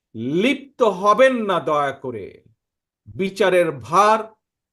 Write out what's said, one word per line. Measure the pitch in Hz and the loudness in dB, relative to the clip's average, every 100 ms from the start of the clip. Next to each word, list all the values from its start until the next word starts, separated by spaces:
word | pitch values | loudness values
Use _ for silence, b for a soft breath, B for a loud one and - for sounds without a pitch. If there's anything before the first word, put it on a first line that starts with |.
| _ | _
লিপ্ত | 110 120 165 233 262 - - | -10 -4 0 0 -2 -6 0
হবেন | 226 180 202 208 262 247 | 0 2 0 4 4 2
না | 208 170 | -2 -2
দয়া | 143 147 139 | -2 -2 -2
করে। | 131 131 113 92 - _ _ _ _ _ _ - | -6 -10 -10 -14 -18 _ _ _ _ _ _ -18
বিচারের | 113 190 190 190 180 165 | -8 -6 0 2 2 0
ভার | 139 107 175 208 220 214 _ _ _ _ | -2 -2 2 4 2 -2 _ _ _ _